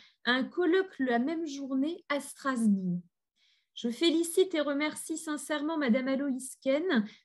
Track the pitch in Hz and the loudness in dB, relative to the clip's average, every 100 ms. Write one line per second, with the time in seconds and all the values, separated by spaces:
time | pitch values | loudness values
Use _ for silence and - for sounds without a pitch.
0 | - _ 233 254 262 339 349 381 381 - | -20 _ 0 0 0 0 2 2 0 -2
1 | 262 233 269 330 320 277 269 269 294 370 | 0 0 0 -2 -6 -8 -4 -2 -2 -4
2 | - 285 269 - 277 240 226 196 185 175 | -4 -4 -6 -8 -4 2 4 4 2 -4
3 | - _ _ _ _ _ _ - 240 226 | -6 _ _ _ _ _ _ -6 -4 0
4 | 330 320 330 - 381 311 285 277 302 311 | 2 2 2 2 2 2 0 0 -2 -4
5 | - 311 311 294 - 302 294 320 269 254 | -8 -8 -6 -6 -4 -4 -2 0 2 2
6 | 262 269 285 262 - - 262 285 370 247 | 2 0 -2 -4 -8 -6 0 2 2 2
7 | 208 - | 0 -6